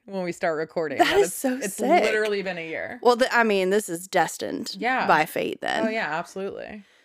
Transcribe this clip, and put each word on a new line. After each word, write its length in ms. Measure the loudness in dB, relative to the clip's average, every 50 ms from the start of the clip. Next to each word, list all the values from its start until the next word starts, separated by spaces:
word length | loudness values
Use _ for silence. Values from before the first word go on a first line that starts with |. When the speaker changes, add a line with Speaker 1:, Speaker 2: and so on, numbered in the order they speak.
| _
Speaker 1:
when 180 | -10 -8 -6 -4
we 80 | -6
start 240 | -4 -2 -2 -2 0
recording." 400 | -2 -4 -4 -4 -4 -4 -2 2
Speaker 2:
That 120 | 2 2 4
Speaker 1:
And 80 | 4 2
Speaker 2:
is 60 | 2
Speaker 1:
it's, 100 | 2 -2
Speaker 2:
so 200 | -4 -4 -4 -2 -2
Speaker 1:
it's 160 | -6 -6 -4
Speaker 2:
sick. 300 | -2 2 4 4 4 4
Speaker 1:
literally 360 | 2 2 0 0 0 -2 -4
been 160 | -4 -6 -6
a 100 | -8 -8
year. 320 | -8 -8 -8 -8 -8 -10 2
Speaker 2:
Well, 160 | 4 4 6 6
th-, 120 | 2 2 4
I 80 | 4 4
mean, 240 | 4 4 2 2 2
this 220 | 2 2 0 -2
is 180 | -6 -8 -8 0
destined 680 | 2 2 2 2 -2 -6 -6 -6 -6 -6 -8 -8 -8 -6
Speaker 1:
Yeah. 280 | -4 -2 -2 0 4
Speaker 2:
by 200 | 4 4 4 4
fate 340 | 0 -2 -4 -4 -4 -4 -4
then. 280 | -4 -2 -2 0 0 -2
Speaker 1:
Oh, 20 |
yeah, 160 | -2 -2 -4 -4
absolutely. 760 | -4 -6 -6 -8 -10 -10 -10 -8 -10 -10 -12 -14 -14 -16 -18 _ _ _